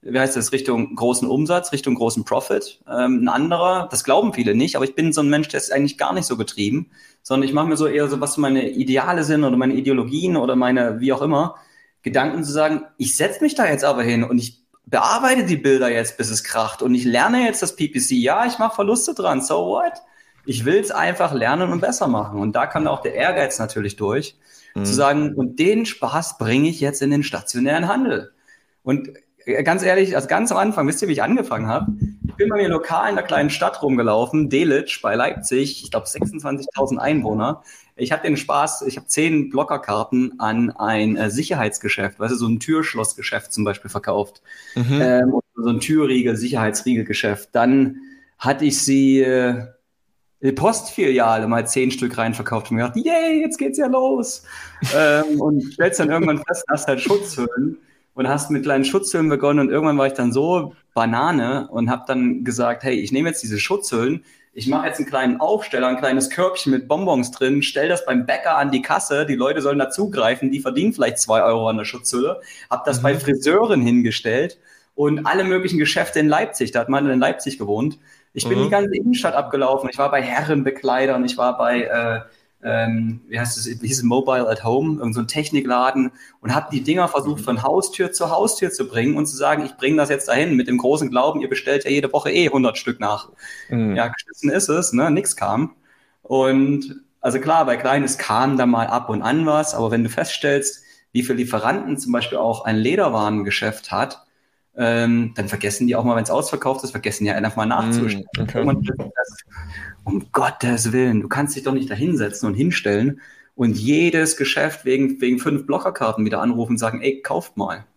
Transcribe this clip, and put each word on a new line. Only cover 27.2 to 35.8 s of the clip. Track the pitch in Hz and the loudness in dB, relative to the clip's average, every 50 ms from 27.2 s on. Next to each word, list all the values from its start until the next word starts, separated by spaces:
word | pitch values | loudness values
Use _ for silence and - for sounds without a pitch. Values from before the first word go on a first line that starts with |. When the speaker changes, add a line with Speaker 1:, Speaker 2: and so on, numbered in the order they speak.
| 147 | 0
Speaker 1:
stationären | 143 - 85 - - - 123 123 139 147 165 170 | -2 -6 -8 -8 -6 -4 -2 0 0 0 0 0
Handel.“ | 175 208 254 262 233 143 98 - - _ _ _ _ - _ _ _ _ _ _ | 0 0 0 0 0 0 -2 -4 -8 _ _ _ _ -20 _ _ _ _ _ _
Und, | 127 135 147 - - - - _ _ _ _ - | -2 -2 -2 -2 -8 -16 -20 _ _ _ _ -6
äh, | - 117 120 143 | -2 -2 0 2
ganz | 170 170 185 185 | 0 0 0 2
ehrlich, | 185 185 190 196 190 180 | 2 4 4 4 2 2
also | 143 135 | -2 0
ganz | - 160 180 226 240 | 0 0 0 2 2
am | 180 | 2
Anfang, | 185 196 214 214 175 147 | 2 0 0 0 0 0
wisst | 139 - - | 0 0 -2
ihr, | - | 0
wie | 190 151 | -2 0
ich | 135 - | 0 2
angefangen | 139 220 254 202 - 123 110 110 | 2 2 0 0 -2 -4 -4 -2
hab? | 110 113 151 208 - - - - - - - - | -2 -2 0 -2 -2 -2 -2 -4 -4 -4 -8 -10
Ich | - - | -10 -2
bin | - 202 220 | 0 0 0
bei | 220 | 2
mir | 208 196 | 0 0
lokal | 175 165 156 - - 170 170 202 214 | 2 0 -2 -2 -2 -2 0 0 0
in | 202 | 0
einer | 185 - | -2 -2
kleinen | - - 151 147 147 | 0 0 2 2 0
Stadt | 147 - 175 190 - - | 0 0 -2 -2 -2 0
rumgelaufen, | - 143 135 120 117 113 107 110 120 120 - 156 156 139 | 0 0 2 2 2 4 4 2 2 2 2 0 0 2
Delitzsch | 135 139 175 165 135 - - - - - | 2 2 4 4 4 2 2 -2 -8 -4
bei | - 110 101 | -2 -2 0
Leipzig, | 117 123 120 - - 101 - 127 127 139 139 - - | 0 0 0 -2 -4 -4 -2 0 0 0 -2 -4 -10